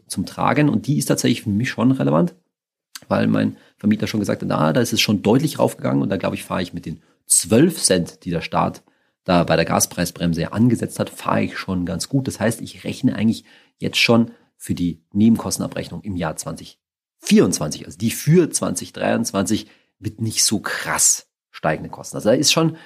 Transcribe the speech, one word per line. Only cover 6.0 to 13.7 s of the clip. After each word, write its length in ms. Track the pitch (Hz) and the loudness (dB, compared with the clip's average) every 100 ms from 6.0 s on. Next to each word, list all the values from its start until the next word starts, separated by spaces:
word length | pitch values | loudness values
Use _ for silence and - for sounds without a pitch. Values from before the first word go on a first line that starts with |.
und 80 | - | 0
da, 60 | 98 | -2
glaube 200 | 98 98 | -4 -6
ich, 100 | - | -6
fahre 160 | 92 | -4
ich 120 | 90 | -4
mit 120 | 87 82 | -8 -10
den 160 | 78 _ _ - | -12 _ _ 0
zwölf 580 | - 82 110 175 170 | 0 4 4 4 2
Cent, 400 | - 92 82 - | 0 2 0 -8
die 60 | - | -6
der 100 | 82 | -6
Staat 440 | - 87 87 85 _ _ _ _ - | -4 -2 -2 -4 _ _ _ _ 0
da 180 | 87 | 2
bei 140 | 82 82 | 4 2
der 80 | 82 | 2
Gaspreisbremse 760 | 87 - - 87 - 87 82 | 0 -2 -2 -6 -2 -2 -2
ja 100 | 78 | -2
angesetzt 440 | 101 123 113 - - | 2 2 2 -2 -4
hat, 120 | 107 | -8
fahre 340 | - - 107 | -6 -2 0
ich 140 | 101 - | -2 -6
schon 280 | - 92 85 | -6 -4 -4
ganz 220 | 85 - | -6 -2
gut. 180 | 139 131 | -2 -2
Das 140 | - | -2
heißt, 220 | 107 - | -2 -2
ich 240 | 104 - - | -8 -12 -10
rechne 300 | - 131 - | -2 -2 2
eigentlich 280 | 110 - - - _ | 0 0 -6 -20 _